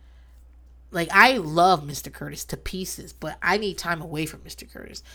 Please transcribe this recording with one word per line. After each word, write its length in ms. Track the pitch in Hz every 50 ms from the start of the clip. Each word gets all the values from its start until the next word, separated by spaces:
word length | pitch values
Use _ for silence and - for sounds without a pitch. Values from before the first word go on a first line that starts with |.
| - - - - - - - - - - - - - - - - - -
like, 180 | - 180 170 165
I 280 | 190 196 220 254 269 240
love 480 | 175 151 156 170 175 185 185 156 147
Mister 240 | 143 143 - - 143
Curtis 340 | - - 147 147 147 - -
to 100 | - -
pieces, 580 | - - - - 185 185 - - - - 165 -
but 240 | - - 156 - -
I 160 | - 175 185
need 220 | 214 220 202 175 -
time 240 | - 180 170 160
away 240 | 156 165 165 151 160
from 180 | 147 - - -
Mister 220 | 160 - - -
Curtis. 360 | - - - - - - - - -